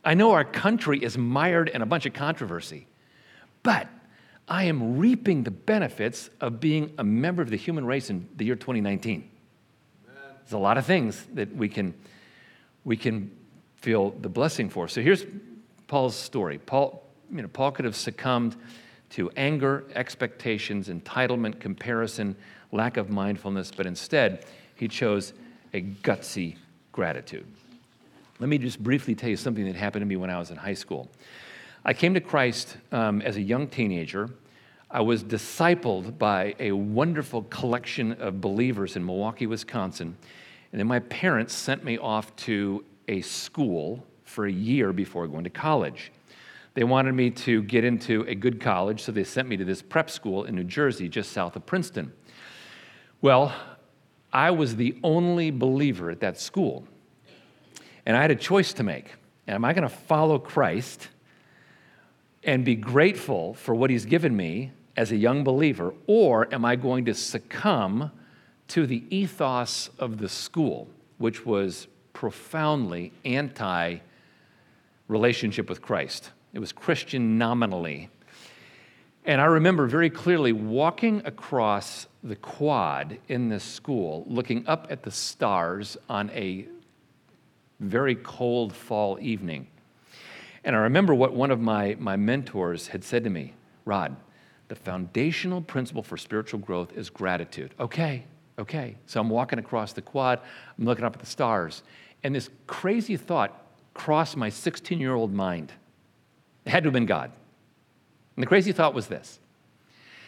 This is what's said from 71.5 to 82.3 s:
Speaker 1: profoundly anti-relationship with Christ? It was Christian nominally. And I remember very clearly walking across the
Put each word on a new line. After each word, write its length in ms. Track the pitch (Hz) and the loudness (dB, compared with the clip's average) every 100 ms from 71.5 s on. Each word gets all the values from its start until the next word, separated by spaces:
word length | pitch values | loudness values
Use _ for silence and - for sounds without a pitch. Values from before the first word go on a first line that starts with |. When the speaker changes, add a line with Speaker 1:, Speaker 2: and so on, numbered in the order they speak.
| 101 98 82 - _ _ | 0 0 -4 -14 _ _
Speaker 1:
profoundly 960 | - 113 - - 160 151 147 107 85 87 - | -6 -6 -6 -8 -2 2 2 0 -4 -8 -8
anti-relationship 2500 | 117 127 147 - 104 87 85 85 - _ _ _ _ _ _ _ _ _ - 110 117 117 110 95 80 | -2 -2 -2 -4 -2 0 0 -4 -12 _ _ _ _ _ _ _ _ _ -2 2 4 2 -2 -4 -6
with 140 | 90 | -8
Christ? 480 | - 101 67 - - - _ | -4 -4 -4 -8 -14 -20 _
It 60 | - | -10
was 140 | 104 | -10
Christian 640 | - - 156 - 135 117 113 | -8 -2 -2 -2 -2 2 2
nominally. 720 | 117 120 113 92 82 71 90 _ - - - - - - - _ _ _ | 2 2 0 -2 -6 -8 -12 _ -20 -20 -20 -20 -20 -20 -20 _ _ _
And 160 | - 143 | 0 4
I 40 | |
remember 420 | 151 160 165 180 127 | 6 8 6 6 4
very 240 | 143 165 | 4 2
clearly 420 | 165 175 175 135 | 2 2 4 4
walking 680 | 110 110 120 156 170 233 208 | 2 0 2 2 2 0 0
across 840 | 156 107 - 135 110 101 - - - _ | -4 -12 -2 2 4 2 -2 -12 -16 _
the 120 | - | -12